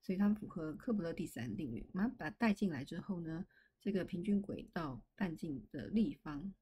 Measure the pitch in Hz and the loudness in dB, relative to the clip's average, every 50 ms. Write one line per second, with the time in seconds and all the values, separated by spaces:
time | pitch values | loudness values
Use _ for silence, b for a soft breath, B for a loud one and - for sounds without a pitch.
0 | _ - 190 180 202 208 214 214 - - - 175 160 156 147 - - - 233 208 | _ 0 2 4 6 6 6 4 0 -6 -6 -4 -4 -4 -4 -6 -2 0 0 2
1 | 170 165 165 - 165 151 - - - 123 202 - 165 135 117 - - - - 185 | 2 0 -2 -2 -4 -4 -4 -4 -4 -4 -2 -2 -2 -4 -4 -6 -6 -6 -2 0
2 | 196 247 - - 165 151 - _ 240 226 202 - - 190 156 131 135 - - 170 | 0 0 0 -2 -6 -6 -2 _ 4 4 4 4 2 0 2 0 -4 -4 -6 -8
3 | - - 196 175 170 160 156 165 185 b b b b b b b _ 208 190 185 | -4 -4 -4 -4 -2 -4 -4 -4 -4 b b b b b b b _ 0 0 0
4 | 175 - - 175 175 - 202 202 196 - - - - - - 180 165 143 131 120 | 0 0 -2 -2 2 4 4 4 4 2 -4 -6 -6 -6 -4 -4 -2 -2 -4 -6
5 | - _ _ - 202 180 160 - - 170 143 135 214 - - 147 - - 175 220 | -10 _ _ -2 -2 -2 -2 -4 -4 -4 -4 -4 -6 -8 -8 -8 -6 0 4 4
6 | 226 156 - - _ 160 147 143 160 196 190 _ | 4 4 2 -4 _ -8 -6 -6 -6 -6 -8 _